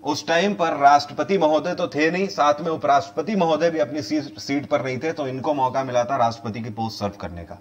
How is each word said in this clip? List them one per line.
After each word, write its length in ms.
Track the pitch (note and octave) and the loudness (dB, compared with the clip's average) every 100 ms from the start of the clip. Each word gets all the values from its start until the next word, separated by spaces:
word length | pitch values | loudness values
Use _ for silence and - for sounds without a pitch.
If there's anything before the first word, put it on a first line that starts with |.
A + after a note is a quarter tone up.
उस 220 | C#3+ D3+ - | -2 -4 0
टाइम 280 | E3+ G3 | 2 2
पर 220 | G3 E3 D3 | 0 -2 4
राष्ट्रपति 600 | C#3+ C#3+ - C3+ D3+ F#3+ | 6 6 2 -6 0 2
महोदय 360 | D#3 D#3 F3 | 4 2 0
तो 140 | F3 F3 | -4 -4
थे 220 | C#3+ D#3 | 0 0
नहीं, 180 | F3+ F#3+ | 0 -2
साथ 260 | - D3 D3 | 2 2 2
में 100 | E3+ | 0
उपराष्ट्रपति 680 | D#3 C#3 C#3 C3+ - - G#3+ | -2 2 2 2 -6 -2 2
महोदय 340 | E3 D#3 E3+ | 2 4 2
भी 80 | D#3+ | 2
अपनी 240 | C#3+ D3+ | -2 -2
सी-, 360 | - D3+ C3+ - | -2 -4 -4 -12
सीट 280 | - C#3 C3+ | -4 -4 0
पर 180 | C#3+ | -2
नहीं 140 | C3 B2+ | -2 -4
थे, 140 | D#3 | -4
तो 140 | D#3+ C3+ | -4 -4
इनको 280 | C3 C3+ | -4 -2
मौका 300 | D3 C3 B2 | 0 0 0
मिला 200 | C3 B2 | 0 0
था 120 | A#2 A#2 | 0 2
राष्ट्रपति 440 | A#2 A2+ A#2+ A2 | 0 0 -8 -6
की 100 | A2+ | -8
पोस्ट 280 | G#2 A2+ - | -6 -6 -4
सर्व 140 | G2+ - | -6 -6
करने 220 | F2+ E2+ | -12 -12
का। 160 | E2+ F2+ | -14 -16